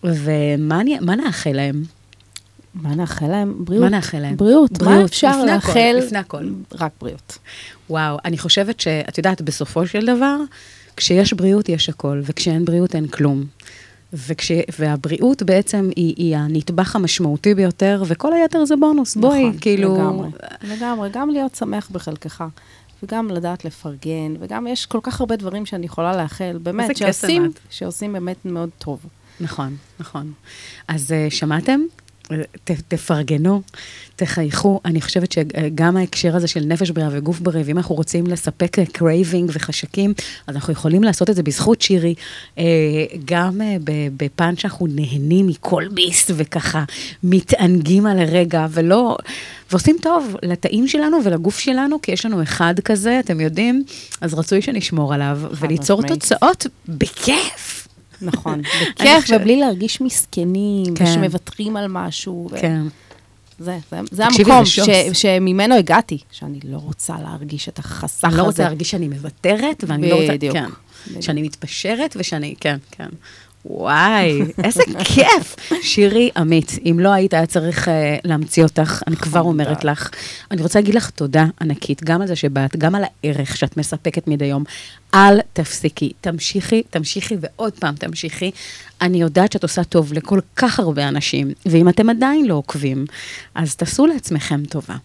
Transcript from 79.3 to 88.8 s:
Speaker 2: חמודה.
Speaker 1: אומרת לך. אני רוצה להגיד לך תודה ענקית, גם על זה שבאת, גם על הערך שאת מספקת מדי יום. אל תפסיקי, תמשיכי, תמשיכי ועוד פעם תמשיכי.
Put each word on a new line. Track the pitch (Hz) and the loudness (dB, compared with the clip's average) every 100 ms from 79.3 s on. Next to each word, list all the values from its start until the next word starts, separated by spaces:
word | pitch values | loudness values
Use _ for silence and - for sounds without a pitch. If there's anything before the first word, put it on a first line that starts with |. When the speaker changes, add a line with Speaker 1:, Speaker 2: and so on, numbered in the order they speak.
| 165 | 2
Speaker 2:
חמודה. | 165 | 2
Speaker 1:
אומרת | 156 143 151 | 2 0 0
לך. | 156 147 - - - - - | 0 -2 -6 -12 -14 -16 -6
אני | 190 | -4
רוצה | 160 208 | 2 2
להגיד | 202 220 | 4 2
לך | - | 0
תודה | - 143 151 160 - | -4 0 4 4 2
ענקית, | 160 143 - 139 | -4 -4 -4 -6
גם | 156 170 | 0 0
על | 196 | 0
זה | 165 | -2
שבאת, | 147 139 135 165 | -2 0 -2 0
גם | 156 202 | 0 0
על | 196 _ | -2 _
הערך | 151 143 135 - | -4 -2 -4 -4
שאת | 139 - | -4 -2
מספקת | 151 156 - 165 160 | -4 -4 -4 -4 -2
מדי | 147 143 | -2 0
יום. | 139 143 - - - _ | -2 -4 -12 -18 -20 _
אל | 196 196 202 - | 8 8 8 4
תפסיקי, | - 156 - 160 - 147 - | -4 -4 -2 -4 -2 -6 -4
תמשיכי, | 185 165 - 196 - 226 226 | -6 -4 -4 -4 0 0 0
תמשיכי | 170 151 202 - 208 | -4 -4 -6 -6 -6
ועוד | 156 - 226 | -6 -6 -6
פעם | - 156 147 | -2 -2 -2
תמשיכי. | 170 165 165 - 180 - - - | -6 -8 -10 -6 -6 -8 -16 -18